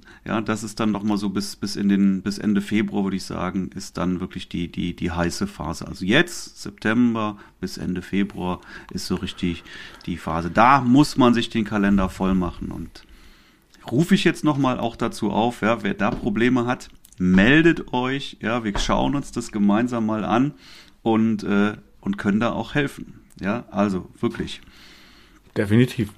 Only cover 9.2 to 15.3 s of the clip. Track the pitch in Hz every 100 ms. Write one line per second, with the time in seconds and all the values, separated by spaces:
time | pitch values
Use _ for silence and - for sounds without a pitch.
9.2 | - - 90 82 - - - - - 85
10.2 | - 80 85 82 120 139 127 131 147 -
11.2 | 127 117 113 117 104 107 101 101 95 -
12.2 | 95 95 85 - 85 85 82 - - -
13.2 | - - _ _ _ - - 113 175 190
14.2 | 175 165 151 143 135 123 117 - 117 -
15.2 | 104